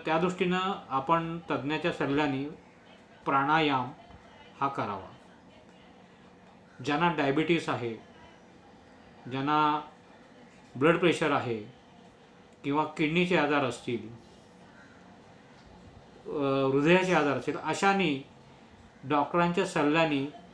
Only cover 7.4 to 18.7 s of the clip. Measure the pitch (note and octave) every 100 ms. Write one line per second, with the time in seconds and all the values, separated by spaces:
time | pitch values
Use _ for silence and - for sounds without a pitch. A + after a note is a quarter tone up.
7.4 | D#3 E3 D3+ B2 A#2 A2 - - - -
8.4 | - - - - - - - - - C3
9.4 | C#3 D3+ D3+ D3+ D3+ - - - - -
10.4 | - - - B2 D3 E3+ F3+ D3 D#3 C#3+
11.4 | A#2+ A2 A2 - - - - - - -
12.4 | - - C#3 C#3+ D3+ - D3+ E3+ F3+ F3
13.4 | C#3+ D3 C3 A#2 - A#2 G#2+ - - -
14.4 | - - - - - - - - - -
15.4 | - - - - - - - - - D#3
16.4 | C#3 C3+ C3+ C3+ D3 F3+ F3+ E3+ C#3+ C3
17.4 | B2 D3 D#3 D#3 G3 G3 F3 C3+ - -
18.4 | - - -